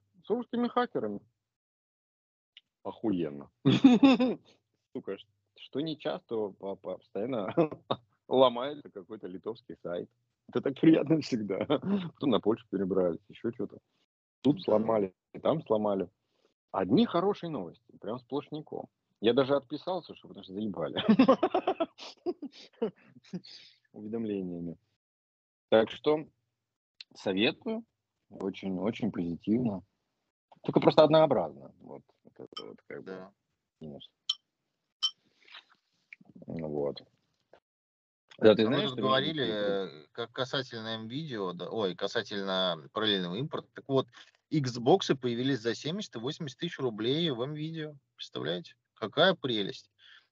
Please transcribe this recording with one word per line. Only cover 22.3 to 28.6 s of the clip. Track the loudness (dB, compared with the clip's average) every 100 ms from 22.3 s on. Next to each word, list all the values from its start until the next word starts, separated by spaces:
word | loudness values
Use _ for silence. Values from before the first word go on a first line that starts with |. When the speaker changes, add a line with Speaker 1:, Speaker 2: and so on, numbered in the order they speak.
| -8 -10 -16 -20 -6 -6 -6 _ -20 -14 -14 -14 -20 -20 _ _
Speaker 1:
Уведомлениями. | -14 -8 -6 -4 -4 -4 -6 -8 -12 _ _ _ _ _ _ _ _ 2
Так | 4 4
что | -2 -2 -2 -4 _ _ _ _ _ _ -20 -20 -8
советую. | -4 0 0 -2 -6 -6 -8 _ _ _ _
Очень, | -8 -6 -6